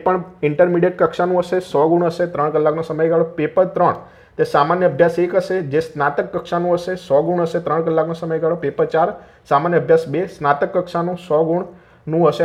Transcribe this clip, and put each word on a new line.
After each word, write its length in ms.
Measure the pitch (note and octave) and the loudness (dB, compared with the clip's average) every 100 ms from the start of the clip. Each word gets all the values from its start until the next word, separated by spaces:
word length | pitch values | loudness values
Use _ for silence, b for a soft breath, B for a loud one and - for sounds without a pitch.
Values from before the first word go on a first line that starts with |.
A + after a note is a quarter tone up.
પણ 160 | F#3 F#3 E3+ - D3 | 0 -2 -4 -4 -2
ઇન્ટરમીડિયેટ 500 | D3 F3+ F3 F3+ F3+ | 2 2 4 0 2
કક્ષાનું 400 | E3 - F3+ F3+ | 0 0 0 0
હશે, 180 | F3 F#3 F3+ | 0 -4 -2
સો 160 | C#3+ D#3+ | 0 2
ગુણ 120 | E3+ F3 | 2 0
હશે, 180 | E3+ E3+ | -2 -4
ત્રણ 180 | C#3+ D3+ D3+ | -2 -2 0
કલાકનો 260 | D#3 D#3+ D#3+ | 0 -2 -4
સમયગાળો. 400 | D#3 E3 E3 E3 - | -2 0 2 0 -2
પેપર 260 | D3+ - F#3 F3 | -2 0 0 2
ત્રણ 200 | F3 - B B B - | 0 0 B B B -4
તે 80 | D#3 | 0
સામાન્ય 380 | D3+ D3+ F3+ F3+ | 2 2 2 0
અભ્યાસ 260 | C#3 E3+ E3+ | 4 2 2
એક 100 | F3 F#3 | 0 0
હશે, 160 | - F#3+ D3 | -2 -4 -2
જે 100 | D3 D#3+ | -2 -4
સ્નાતક 400 | D3 C#3+ - - F3 | -2 -2 -2 -4 -8
કક્ષાનું 420 | - F3 F3 F3 | -6 -4 0 -2
હશે, 200 | - F3+ - | -2 -8 0
સો 160 | C#3 E3 | 2 2
ગુણ 160 | F3 E3 | 0 -2
હશે, 180 | E3+ E3+ | -2 -2
ત્રણ 180 | D#3 E3 | -2 0
કલાકનો 320 | D#3+ D#3+ E3+ | 0 -2 -4
સમયગાળો. 380 | E3 D#3+ D#3+ E3 C#3 | -4 -2 -2 -2 -4
પેપર 260 | C#3+ D#3 D#3+ | -2 0 2
ચાર 120 | F3+ - B B - | 0 -2 B B 0
સામાન્ય 280 | C#3+ E3+ E3+ | 0 2 0
અભ્યાસ 220 | C#3 D#3+ C#3 D3 | 4 2 2 -4
બે 100 | F#3 - | -6 -4
સ્નાતક 400 | D3 C#3+ - - | -2 0 0 -2
કક્ષાનું 420 | - E3+ E3+ F3+ | -4 -4 -4 -6
સો 220 | - D3+ D#3+ | -2 0 2
ગુણનું 760 | F3 F3+ - _ _ - D#3+ D#3+ | -2 -4 -14 _ _ -4 2 2
હશે 140 | D3 | 2